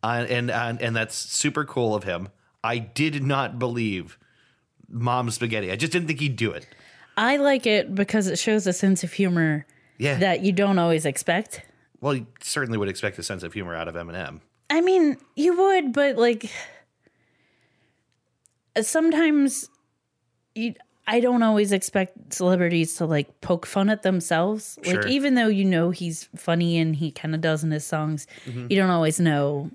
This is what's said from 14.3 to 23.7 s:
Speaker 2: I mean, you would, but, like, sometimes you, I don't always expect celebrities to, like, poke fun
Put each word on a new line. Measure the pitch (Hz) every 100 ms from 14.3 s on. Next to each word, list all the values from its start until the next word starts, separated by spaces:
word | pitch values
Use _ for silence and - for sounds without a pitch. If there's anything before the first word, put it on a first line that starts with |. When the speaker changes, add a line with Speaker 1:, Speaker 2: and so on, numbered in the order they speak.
| 85 _ _ _
Speaker 2:
I | 302
mean, | 359 381 311 269 _ -
you | 311 349
would, | 381 381 294
but, | 240 285 247
like, | 240 226 214 - - - _ _ _ _ _ _ _ _ _ _ _ _ _ _ _ _ _ _ _ -
sometimes | 220 320 330 311 320 302 277 262 - _ _ _ _ _ _ _ _
you, | - 233 - - _ -
I | 240
don't | 247 247
always | 226 214 208
expect | 202 - 196 185 - -
celebrities | - 180 180 175 170 160 -
to, | 160
like, | 151 139 _
poke | - 175
fun | -